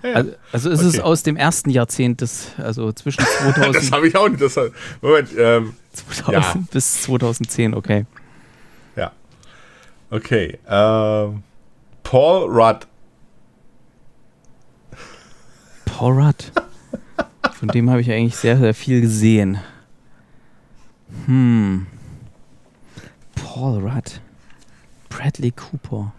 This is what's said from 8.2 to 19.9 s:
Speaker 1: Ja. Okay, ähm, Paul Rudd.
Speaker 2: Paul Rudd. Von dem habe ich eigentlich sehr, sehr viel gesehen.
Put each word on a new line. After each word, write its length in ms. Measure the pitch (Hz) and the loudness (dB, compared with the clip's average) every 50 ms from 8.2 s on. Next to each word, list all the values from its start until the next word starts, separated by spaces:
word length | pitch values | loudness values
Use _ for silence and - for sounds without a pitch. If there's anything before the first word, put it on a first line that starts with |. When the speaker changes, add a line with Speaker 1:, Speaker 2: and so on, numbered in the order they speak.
| - - - - - - _ _ - - - - - - - | -20 -20 -20 -20 -20 -20 _ _ -20 -20 -20 -20 -20 -16 -10
Speaker 1:
Ja. 160 | - 92 - - - - - - _ - - - - - - - - - - - - - - | -10 -10 -10 -10 -16 -20 -20 -20 _ -20 -20 -20 -20 -20 -20 -20 -20 -20 -20 -20 -20 -16 -8
Okay, 480 | 110 110 - - 117 110 90 76 - - _ - | -8 -8 -4 -2 -2 -2 -2 -2 -8 -14 _ -2
ähm, 760 | 101 101 104 110 110 110 110 107 107 107 107 104 104 104 101 _ _ - - - - _ _ _ - - _ | 2 2 4 4 2 2 0 0 0 0 -2 -4 -6 -10 -14 _ _ -20 -20 -20 -20 _ _ _ -20 -18 _
Paul 460 | - - 127 139 160 180 190 165 95 | 2 4 4 6 6 4 2 0 0
Rudd. 360 | 107 117 113 113 110 - - - _ _ - - _ _ - - - - - _ _ _ _ - _ - - - _ _ - - _ - - - _ _ _ - - - - - _ _ _ - - - - - - - - - - - - - - - _ - - - - | 4 4 6 6 4 2 -6 -20 _ _ -20 -20 _ _ -20 -20 -20 -20 -20 _ _ _ _ -20 _ -20 -20 -20 _ _ -20 -20 _ -20 -20 -20 _ _ _ -20 -20 -20 -20 -20 _ _ _ -20 -20 -20 -20 -20 -20 -20 -20 -20 -20 -20 -20 -20 -20 -20 _ -20 -20 -10 -10
Speaker 2:
Paul 260 | - - - 120 123 131 131 | -10 -6 -2 0 2 4 4
Rudd. 300 | 143 151 143 - - - - - - - - - - - - - - - - - - - _ _ - 247 - | 4 2 2 -2 -6 -6 -6 -6 -6 -6 -20 -20 -18 -16 -16 -16 -16 -12 -8 -8 -8 -8 _ _ -6 -6 -6
Von 140 | - - 107 | -4 -6 -2
dem 200 | - 120 117 123 | 0 2 2 4
habe 120 | 127 123 | 2 2
ich 80 | 120 123 | 2 0
eigentlich 260 | 110 110 117 117 120 | 0 0 0 0 -2
sehr, 220 | - - 120 120 131 | 0 0 2 4 4
sehr 160 | 127 110 110 | 4 2 2
viel 260 | - - - 127 123 | 0 -2 0 2 2
gesehen. 580 | 117 113 110 107 107 110 110 107 101 95 98 98 92 - - - _ _ | 2 2 2 4 4 4 4 4 4 2 -2 -4 -8 -14 -20 -20 _ _